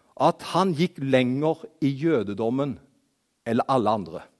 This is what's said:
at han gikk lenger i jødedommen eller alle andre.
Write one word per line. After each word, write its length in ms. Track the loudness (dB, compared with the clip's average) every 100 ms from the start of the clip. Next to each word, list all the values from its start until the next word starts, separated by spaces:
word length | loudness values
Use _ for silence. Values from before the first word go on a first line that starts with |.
| _ 0
at 220 | 0 0 -2
han 240 | 0 0 0
gikk 220 | -2 -2
lenger 640 | 2 2 2 0 -2 -4 -10 _
i 80 | -2 0
jødedommen 800 | 0 0 0 -2 -2 -2 -2 -6 -14 _ _ _ _ _ -2
eller 180 | -2 2
alle 180 | 0 2
andre. 300 | 0 -4 -12 -16